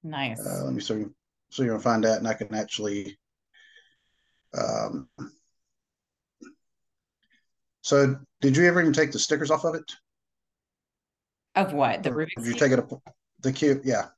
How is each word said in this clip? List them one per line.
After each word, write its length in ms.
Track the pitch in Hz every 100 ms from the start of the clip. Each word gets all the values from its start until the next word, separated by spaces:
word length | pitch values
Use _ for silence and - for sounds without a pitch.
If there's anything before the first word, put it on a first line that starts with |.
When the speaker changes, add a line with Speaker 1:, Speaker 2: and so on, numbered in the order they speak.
Speaker 1:
Nice. 340 | 160 151 135 113
Speaker 2:
Uh, 260 | 101 92
let 100 | -
me 60 | -
see, 260 | - 107 107 - _ _ _
so 140 | -
you 80 | 127
can 80 | 107
find 240 | 120 113
that, 140 | 110 110
and 100 | 113
I 60 |
can 200 | 107 104
actually, 640 | 110 104 - 104 101 98 - _ _ _ _ - _ _ _ _ _ _ _ _
um, 540 | - - 55 53 - 65 - - _ _ _ _ _ _ _ _ _ _ _ - _ _ _ _ _ _ _ _ _ _ _ _ _
so 340 | - 143 139 135 - _
did 160 | 139 135
you 80 | 175
ever 140 | 175
even 120 | 165
take 200 | 151 156
the 60 | -
stickers 320 | - 151 147
off 140 | 156
of 100 | 165
it? 160 | 160 - - _ _ _ _ _ _ _ _ _ _ _ _ _ _ _
Speaker 1:
Of 180 | - -
what? 300 | 143 131 90
The 60 | -
Speaker 2:
Or 40 |
Speaker 1:
Rubik's 200 | 131 160 -
Speaker 2:
did 100 | 117
you 60 |
Speaker 1:
Cube? 60 | 120
Speaker 2:
take 140 | 139
it 60 | 127
up, 240 | - - - _ _ _
the 120 | 135
cube? 300 | 135 147 135
Yeah. 240 | 135 110 -